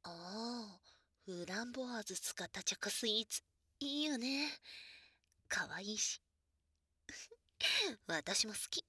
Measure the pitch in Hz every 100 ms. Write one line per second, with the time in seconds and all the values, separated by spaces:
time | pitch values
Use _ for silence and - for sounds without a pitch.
0 | 170 170 175 214 233 240 214 180 - -
1 | _ _ - 175 175 196 240 254 247 233
2 | 208 185 - - 175 196 - - 208 -
3 | 226 214 214 - _ _ _ _ 277 285
4 | 302 262 247 269 294 - - - - -
5 | - _ _ _ _ - - 165 202 214
6 | - - _ _ _ _ _ _ _ _
7 | - - - 466 _ _ - - 392 -
8 | - 160 - 196 214 202 - -